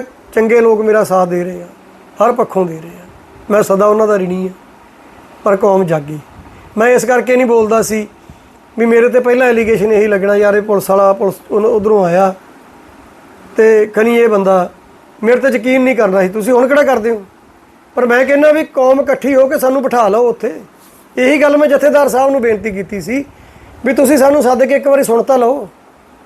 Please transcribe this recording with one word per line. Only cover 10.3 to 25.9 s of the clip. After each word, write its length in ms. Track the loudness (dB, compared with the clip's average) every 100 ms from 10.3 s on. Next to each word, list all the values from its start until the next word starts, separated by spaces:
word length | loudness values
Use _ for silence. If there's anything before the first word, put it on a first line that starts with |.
| 0
"ਯਾਰ, 200 | 2 0
ਇਹ 60 |
ਪੁਲਿਸ 280 | 0 -2 0
ਵਾਲਾ, 240 | 2 2
ਪੁਲਿਸ 220 | 0 -4 -6 -6
ਉਨ-, 140 | -2 0
ਉੱਧਰੋਂ 400 | 0 0 0 2
ਆਇਆ 280 | 2 0 -2 -14 -20 -20 -20 -20 -20 -20 -20 -20 -20 -8 0
ਤੇ 280 | 2 2 0
ਖਨੀ 320 | 0 0 2
ਇਹ 100 | 2
ਬੰਦਾ," 420 | 2 2 0 -2 -8 -20 -20 -20 -6
ਮੇਰੇ 160 | 0 0
'ਤੇ 80 | 0
ਯਕੀਨ 340 | -2 0 0
ਨਹੀਂ 140 | 0 0
ਕਰਨਾ 260 | 0 0
ਸੀ। 80 | -2
ਤੁਸੀਂ 240 | -2 0
ਹੁਣ 140 | 2 2
ਕਿਹੜਾ 160 | 2
ਕਰਦੇ 260 | 2 0 -2
ਹੋ? 140 | -6 -8 -20 -20 _ _ _ _ -4
ਪਰ 100 | 0
ਮੈਂ 200 | 0 2
ਕਹਿੰਦਾ 260 | 2 2
ਵੀ 120 | 2
ਕੌਮ 380 | -2 -2 0 0
ਇਕੱਠੀ 340 | 0 -2 0 2
ਹੋ 120 | 2
ਕੇ 120 | 0
ਸਾਨੂੰ 240 | -2 -2
ਬਿਠਾ 240 | -2 0 0
ਲਓ 220 | 0 0
ਉੱਥੇ। 320 | -2 -8 -10 -16 _ -20 -20 _ -2
ਇਹੀ 240 | 0 2
ਗੱਲ 160 | 2 2
ਮੈਂ 100 | 2
ਜਥੇਦਾਰ 400 | 2 2 2 2
ਸਾਹਿਬ 240 | 0 0
ਨੂੰ 100 | 0
ਬੇਨਤੀ 300 | -2 -4 -6
ਕੀਤੀ 300 | -8 -10 -10
ਸੀ 240 | -8 -8 -8 -16 -20 -20 -20 -8 -2
ਵੀ 80 |
ਤੁਸੀਂ 240 | 0 2 4
ਸਾਨੂੰ 260 | 4 2
ਸੱਦ 200 | 2 0
ਕੇ 120 | 0 0
ਇੱਕ 120 | 0
ਵਾਰੀ 160 | 0
ਸੁਣ 200 | 0 0
ਤਾਂ 140 | 0 0
ਲਓ, 300 | 0 -2 -8 -18 _